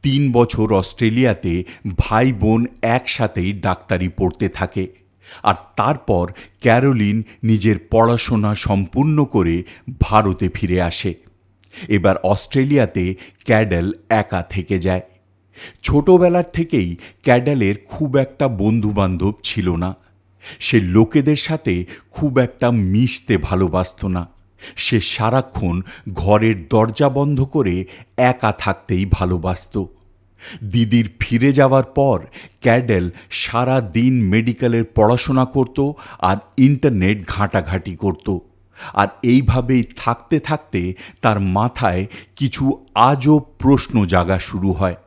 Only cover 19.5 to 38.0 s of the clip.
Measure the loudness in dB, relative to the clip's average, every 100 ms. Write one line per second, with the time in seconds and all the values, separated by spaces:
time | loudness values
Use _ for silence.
19.5 | -4 -2 -2 -4 -8 _ _ _ _ -20
20.5 | -12 0 0 4 4 4 2 0 -2 -2
21.5 | -6 -2 -4 -4 -14 _ -6 -2 0 0
22.5 | 0 0 2 0 2 0 -2 -2 -2 0
23.5 | -2 0 -2 -4 -6 -6 -6 -8 _ _
24.5 | _ -20 -10 -2 -2 -2 -4 0 0 -2
25.5 | -6 -4 -4 -6 -14 -14 -6 2 4 4
26.5 | -2 0 0 0 0 0 0 -2 -2 -2
27.5 | -2 -2 -2 -6 -14 -18 0 0 2 -2
28.5 | -4 -6 -6 _ -4 0 0 0 -2 -4
29.5 | -8 -8 -8 -8 _ _ _ _ _ -20
30.5 | -14 -4 0 2 2 0 -6 -4 0 2
31.5 | 4 4 4 0 0 0 0 -4 -20 -20
32.5 | _ 2 2 2 0 0 -8 -12 -8 -4
33.5 | -2 0 0 -2 0 2 2 2 2 0
34.5 | -2 0 0 -2 2 4 4 0 0 0
35.5 | 0 -2 -2 -4 -4 -18 -4 -2 -2 -6
36.5 | 2 4 4 0 2 0 0 -4 -4 -2
37.5 | -2 -2 -6 -6 -6